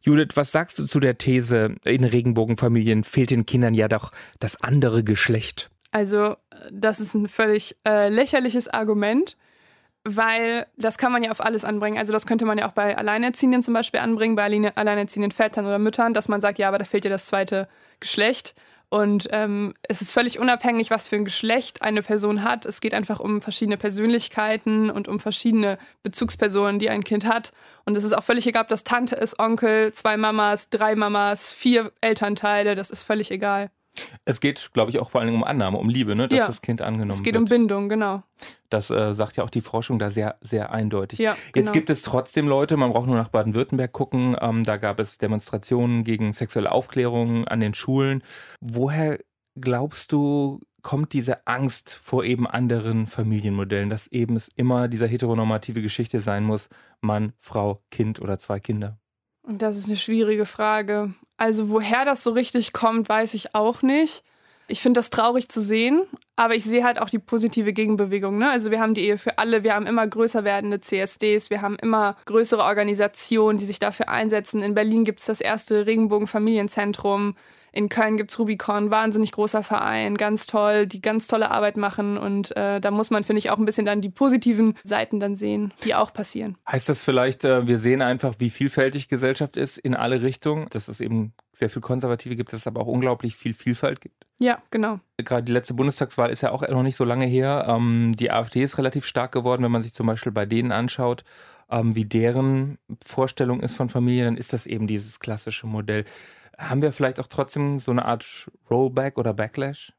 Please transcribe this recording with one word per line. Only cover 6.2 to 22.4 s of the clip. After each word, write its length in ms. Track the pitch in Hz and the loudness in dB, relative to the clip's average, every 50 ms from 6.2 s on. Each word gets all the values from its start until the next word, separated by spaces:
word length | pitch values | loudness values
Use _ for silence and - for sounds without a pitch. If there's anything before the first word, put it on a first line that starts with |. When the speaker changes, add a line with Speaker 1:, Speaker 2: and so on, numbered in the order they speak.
| 208 214 208 _ _ _ - - - - | 2 2 0 _ _ _ -20 -20 -20 -18
Speaker 2:
das 300 | 190 202 202 220 208 - | -6 0 0 2 2 0
ist 140 | 214 190 - | -4 -2 0
ein 120 | 214 208 | 0 -2
völlig, 500 | 202 - - 226 214 214 214 - - - _ _ 220 | 0 0 0 2 4 4 2 0 -6 -18 _ _ 4
äh, 220 | 214 208 202 202 | 4 4 4 4
lächerliches 580 | 214 226 277 269 - 262 254 247 220 247 233 - | 4 2 2 4 2 2 2 2 0 0 -2 -2
Argument. 720 | - - 220 214 214 208 208 208 226 277 370 - - _ _ _ _ _ _ _ _ _ _ _ _ _ _ 220 202 | -2 -2 0 2 2 2 2 2 2 2 2 0 -4 _ _ _ _ _ _ _ _ _ _ _ _ _ _ -4 0
Weil 500 | 214 220 226 226 226 233 226 233 240 233 _ _ | 2 2 2 2 2 2 0 0 -2 -4 _ _
das 220 | - 220 220 220 - | -4 -2 -2 0 0
kann 140 | 254 247 | 0 2
man 100 | 247 240 | 2 2
ja 80 | 233 226 | 0 0
auf 100 | 220 - | -2 -2
alles 240 | - 220 233 214 - | -2 0 0 0 -2
anbringen. 340 | 202 214 208 208 214 214 220 | -2 -2 -2 -2 -2 -2 -2
Also 140 | 220 208 | -2 0
das 140 | 214 214 - | -2 -2 0
könnte 180 | - 233 226 233 | 0 0 0 2
man 140 | 220 214 214 | 0 0 0
ja 100 | - 196 | -2 -2
auch 40 | |
bei 240 | - 214 202 208 202 | 0 0 0 0 -2
Alleinerziehenden 680 | - 220 208 208 220 240 247 247 - - 254 254 247 | -2 -2 -2 -2 0 0 -2 -2 0 2 2 2 2
zum 120 | 240 - 233 | 2 0 0
Beispiel 260 | 226 233 - - - | -2 -2 -2 -2 -2
anbringen, 360 | - 226 226 214 220 226 220 | 0 0 0 0 0 0 2
bei 400 | 208 208 208 214 208 214 208 - | 2 2 2 2 2 0 0 0
Alleinerziehenden 560 | 214 214 214 208 208 202 202 - 208 202 208 | 0 0 0 0 0 -2 -4 -2 -2 -4 -4
Vätern 340 | - - 220 214 - 226 202 | 0 0 0 0 0 -2 -2
oder 120 | 202 202 202 | 0 0 2
Müttern, 360 | 214 220 214 - 233 233 226 | 0 0 2 2 2 2 2
dass 140 | 208 - - | 0 0 -2
man 120 | 208 202 | -2 0
sagt, 180 | 208 202 202 - | 0 0 0 2
ja, 100 | 196 196 | 0 0
aber 100 | 196 202 | 0 0
da 60 | 202 | -2
fehlt 200 | - - 196 185 | -2 -2 -2 0
ja 60 | 196 | 0
das 160 | 196 185 - | -2 -2 -2
zweite 420 | - - 196 190 185 202 190 190 - _ _ _ _ _ _ | -2 0 0 0 0 -2 -4 -4 -6 _ _ _ _ _ _
Geschlecht. 540 | - - - - 208 226 262 - - - _ _ _ _ _ _ _ _ | -8 -6 0 2 2 2 2 0 -6 -14 _ _ _ _ _ _ _ _
Und, 380 | - 208 208 202 208 202 - - | 2 2 4 4 2 2 0 0
ähm, 420 | - 214 214 208 202 202 208 196 - _ | -2 -2 0 -2 -2 -4 -4 -6 -8 _
es 180 | - - 214 - | -6 -6 -4 -4
ist 120 | 202 - | -4 0
völlig 260 | - 240 240 240 - - | 2 2 2 2 -2 0
unabhängig, 520 | 240 254 240 240 - 247 233 226 220 - | 2 2 2 2 2 0 0 0 0 0
was 160 | 226 220 - - | -2 -4 -2 -4
für 80 | 214 | -2
ein 100 | 208 208 | -2 -2
Geschlecht 560 | 190 180 - - 220 226 269 247 - - - | -2 -4 -4 0 0 0 0 -2 -4 -8 -4
eine 200 | - 220 208 208 | -2 0 0 0
Person 400 | 208 - 214 214 202 208 208 202 | 0 0 0 0 2 0 0 2